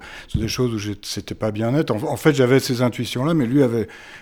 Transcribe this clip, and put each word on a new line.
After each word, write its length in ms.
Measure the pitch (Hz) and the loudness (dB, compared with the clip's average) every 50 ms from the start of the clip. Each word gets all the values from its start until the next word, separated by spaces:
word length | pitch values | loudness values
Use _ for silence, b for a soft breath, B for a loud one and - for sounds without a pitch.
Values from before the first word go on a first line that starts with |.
| B B B B B | B B B B B
c'est 120 | B - 110 | B -6 -6
des 80 | 113 | -4
choses 260 | 104 - - 127 120 113 | -4 0 0 0 0 0
où 40 | |
j'ai, 180 | 104 101 104 101 - | -2 -4 -6 -8 -8
c'était 340 | - - - 104 - - 101 | -8 -8 -8 -8 -8 -8 -6
pas 160 | - 117 110 | -4 -4 -4
bien 200 | 104 107 113 117 | -2 -2 -2 0
net. 200 | 135 156 160 - | 2 0 0 0
En, 100 | 113 104 - | -2 -2 -2
en 140 | 147 139 | -4 -4
fait, 160 | - - 160 143 | 2 2 2 4
j'avais 240 | 135 127 120 135 131 | 4 4 6 6 4
ces 220 | - - 123 117 | 4 0 -2 0
intuitions-là, 520 | 127 120 - - 120 - - 120 131 160 170 | 0 0 0 -2 -6 -6 -4 -2 -2 0 0
mais 120 | 156 123 | 0 0
lui 180 | 113 131 147 135 | 2 4 4 4
avait 240 | 117 117 113 98 B B B B B B B | 4 2 -2 -4 B B B B B B B